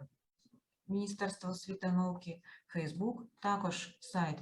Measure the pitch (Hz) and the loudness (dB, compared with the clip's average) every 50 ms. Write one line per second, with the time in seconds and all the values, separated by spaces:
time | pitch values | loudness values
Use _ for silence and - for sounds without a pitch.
0 | 139 - _ _ _ _ _ _ _ _ _ _ _ _ _ _ _ - 190 202 | -12 -14 _ _ _ _ _ _ _ _ _ _ _ _ _ _ _ 0 0 0
1 | 202 196 - - 202 196 - - 185 180 185 175 - 190 190 - 190 185 180 180 | 0 0 -2 0 -2 -2 -2 -2 -4 -4 -4 -4 -4 -6 -4 0 2 4 6 6
2 | 185 180 175 175 - 170 165 - - - - - _ - - 170 160 151 160 170 | 6 4 2 -2 -4 -8 -8 -8 -10 -18 -20 -20 _ -6 -2 -2 -2 0 0 0
3 | 202 233 247 - - - _ _ - 202 202 196 190 175 175 - - - - _ | 0 0 0 -2 -6 -14 _ _ 0 2 2 2 2 0 -2 -2 -4 -8 -12 _
4 | - - - 180 165 156 147 - | -10 -4 0 2 2 2 0 -2